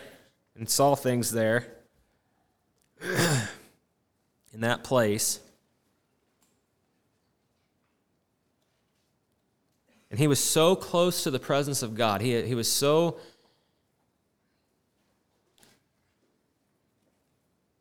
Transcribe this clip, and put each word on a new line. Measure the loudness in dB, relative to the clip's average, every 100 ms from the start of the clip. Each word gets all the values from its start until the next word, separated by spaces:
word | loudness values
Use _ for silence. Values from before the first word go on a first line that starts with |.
| -20 -20 _ _ _ -12
and | -4
saw | 2 4
things | 2 0 0 0
there | 0 0 0 -4 -14 _ _ _ _ _ _ _ _ _ _ _ -14
<clears throat> |
in | -6 0 0 0 -4 -10 -20 _ _ _ _ _ _ _ _ -4
that | -2 -2
place. | 0 2 2 0 -2 -6 -12 _ _ _ _ _ _ _ _ _ _ _ _ _ _ _ _ _ _ _ _ _ _ _ _ _ _ _ _ _ _ _ _ _ _ _ _ _ _ _ _ _ _ _ _ _ -8
And | 0
he | 2
was | 2
so | 2 2 4
close | 2 0 0 0 0
to | -4
the | -4
presence | -2 -2 -2 -4
of | -4
God. | 0 0 0
He, | 0 -2
he | -2
was | -2 -2
so | 0 2 4 2 -2 -14 _ _ _ _ _ _ _ _ _ _ _ _ _ _ _ _ _ _ _ _ _ _ _ _ _ _ _ _ _ _ _ _ _ _ _ _ _ _ _ _ _ _ _ _ _